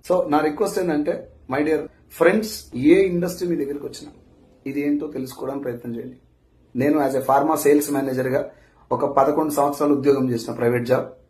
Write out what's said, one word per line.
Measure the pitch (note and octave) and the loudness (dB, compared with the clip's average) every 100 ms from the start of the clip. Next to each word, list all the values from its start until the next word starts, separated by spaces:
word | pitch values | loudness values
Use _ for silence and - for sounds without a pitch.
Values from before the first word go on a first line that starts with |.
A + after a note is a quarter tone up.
| - | 0
So | F3+ E3 | -2 2
నా | D3 D#3 | 0 0
రిక్వెస్ట్ | D3 G3 - | 0 -2 -2
ఏంటంటే, | F3+ D3+ D3 B2+ - - - | -2 -2 -2 -4 -8 -20 -8
my | C3 D3+ | -4 0
dear | D3+ - _ _ - | -2 -4 _ _ 2
friends, | E3 G#3+ A3 - - B2+ C#3+ | 4 4 -2 -10 -12 0 6
ఏ | F#3 G3 | 6 4
ఇండస్ట్రీ | F3 F3 E3+ F3 | 0 -4 -4 -4
మీ | D#3+ | -2
దగ్గరికి | C#3 D3 C#3+ | -4 -6 -10
వచ్చినా | - - - _ _ _ _ C3+ | -14 -20 -20 _ _ _ _ -8
ఇది | C3+ D3 | -4 -2
ఏంటో | D3 D3+ C3 | -2 -4 -8
తెలుసుకోవడానికి | B2+ - C3+ C#3 C3+ | -10 -8 -8 -6 -6
ప్రయత్నం | A#2 A#2+ A#2 | -8 -10 -10
చేయండి. | B2 - _ _ _ _ _ B2 | -12 -16 _ _ _ _ _ -2
నేను | C#3 D3+ C#3 | 0 2 2
as | C3 | 0
a | B2 | 2
pharma | C3+ D3+ D#3 | 2 2 2
సేల్స్ | C#3+ D3 C#3+ C#3+ | 4 4 4 -2
మేనేజర్గా | C3+ B2+ B2+ C3 - - _ _ _ | -2 -2 0 -2 -4 -12 _ _ _
ఒక | B2 C#3+ C#3 | -2 0 2
పదకొండు | C#3+ D3 D#3 C#3+ | 4 2 0 0
సంవత్సరాలు | C#3+ D3 D3 C#3 | 0 0 0 2
ఉద్యోగం | C3+ C3+ B2+ | 4 2 2
చేసిన | A#2 - B2+ | -2 -4 -2
ప్రైవేట్ | A#2+ A#2+ A#2 | 0 0 2
జాబ్ | B2+ - - _ | 0 0 -14 _